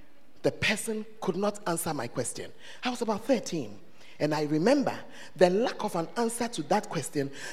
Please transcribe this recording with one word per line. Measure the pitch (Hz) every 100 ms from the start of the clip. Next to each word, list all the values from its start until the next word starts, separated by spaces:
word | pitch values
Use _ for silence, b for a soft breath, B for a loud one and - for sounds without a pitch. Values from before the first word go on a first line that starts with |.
| b b - -
The | 143
person | - - 214 - 214 208 -
could | - 175
not | 202 202 -
answer | 165 175
my | 151 117
question. | - 117 - 90 - B B
I | 247
was | 240
about | 226 196 -
thirteen. | 240 - 170 107 101 - B B B
And | 151
I | 151
remember | 151 151 190 285 185 107 - B B -
the | 180
lack | 190 247 -
of | 214
an | 180 165 -
answer | 226 - 233
to | 233
that | 143 202 202
question | 165 131 151 139 B B